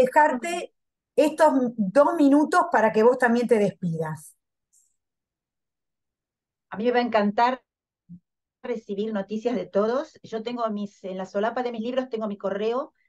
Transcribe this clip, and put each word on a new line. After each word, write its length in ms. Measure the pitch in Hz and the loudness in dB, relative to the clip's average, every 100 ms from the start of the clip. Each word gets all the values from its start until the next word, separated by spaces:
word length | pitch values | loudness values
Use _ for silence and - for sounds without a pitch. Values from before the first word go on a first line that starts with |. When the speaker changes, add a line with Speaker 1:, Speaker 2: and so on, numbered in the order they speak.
Speaker 1:
dejarte 720 | 254 302 302 247 339 349 - _ _ _ _ - | 4 4 4 2 -6 -6 -10 _ _ _ _ 0
estos 360 | 302 311 311 269 240 220 | 2 4 4 4 0 -2
dos 380 | 185 277 294 | 2 4 4
minutos 460 | 339 277 285 302 359 349 | 4 4 4 4 0 2
para 200 | 240 214 | 2 2
que 100 | 220 | 4
vos 160 | 233 262 | 4 4
también 280 | 240 233 226 | 2 2 2
te 120 | 220 | 2
despidas. 800 | 196 - 175 160 156 160 - _ _ _ _ _ _ _ _ _ _ _ _ _ _ _ _ _ _ _ _ _ _ _ _ | 2 -2 -6 -6 -8 -10 -16 _ _ _ _ _ _ _ _ _ _ _ _ _ _ _ _ _ _ _ _ _ _ _ _
Speaker 2:
A 60 | 185 | -4
mí 80 | |
me 80 | 240 | -2
va 60 | 240 | 0
a 40 | |
encantar 600 | 240 220 202 208 240 254 _ _ _ _ - 175 _ _ _ _ | 0 0 0 2 0 -2 _ _ _ _ -20 -20 _ _ _ _
recibir 500 | 247 226 - 196 220 | -10 -10 -8 -8 -6
noticias 420 | 202 196 220 233 214 | -6 -6 -6 -4 -4
de 100 | 180 | -4
todos. 520 | 196 220 262 311 - | -2 0 -2 -6 -16
Yo 200 | - 220 | -12 -10
tengo 260 | 220 240 226 | -8 -6 -6
mis, 320 | 208 202 _ | -6 -10 _
en 120 | 190 190 | -12 -10
la 100 | 185 | -8
solapa 360 | 202 220 247 | -4 -4 -4
de 100 | 240 | -6
mis 80 | 226 | -6
libros 280 | 233 262 254 | -6 -6 -6
tengo 200 | 220 214 | -6 -8
mi 80 | 202 | -6
correo 560 | 190 196 220 254 320 _ | -6 -4 -4 -4 -8 _